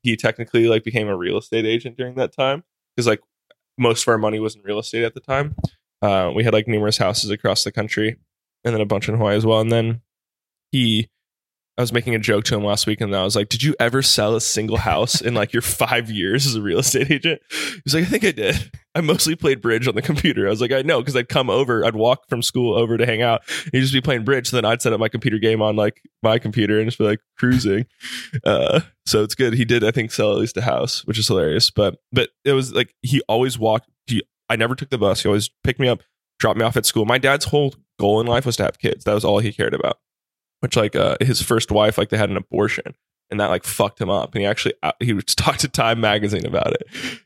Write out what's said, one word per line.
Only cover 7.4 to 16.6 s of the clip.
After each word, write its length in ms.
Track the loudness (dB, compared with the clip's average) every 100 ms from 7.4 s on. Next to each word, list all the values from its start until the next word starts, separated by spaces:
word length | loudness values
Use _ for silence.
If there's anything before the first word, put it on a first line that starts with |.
| -2 -2
the 80 | -4
country 460 | -4 -6 -2 -4 -4 _ _ _ _
and 100 | -4
then 80 | -2
a 40 | 0
bunch 240 | -2 -2
in 60 | 0
Hawaii 180 | 2 2
as 80 | 2
well. 140 | 2
And 100 | 2
then 300 | 0 0 -4 _ _ _ _ _ _ -4
he, 380 | 0 2 2 -2 _ _ _ _ _ _ -4
I 40 |
was 120 | -2
making 220 | -2 0 -2
a 40 |
joke 240 | 2 0 0
to 100 | -2
him 80 |
last 240 | 0 -2 -2
week, 140 | -2
and 140 | -2 -2
I 80 |
was 120 | 0 0
like, 120 | -2
"Did 140 | -2
you 120 | -2 0
ever 220 | 0 2
sell 340 | 2 2 2 0
a 60 |
single 360 | -2 -2 -2 -2
house 440 | 0 0 0 0
in, 120 | -2
like, 200 | -2 -2
your 80 | -2
five 500 | -4 -2 0 0 -2
years 340 | -4 -2 0 0
as 100 |
a 60 | -2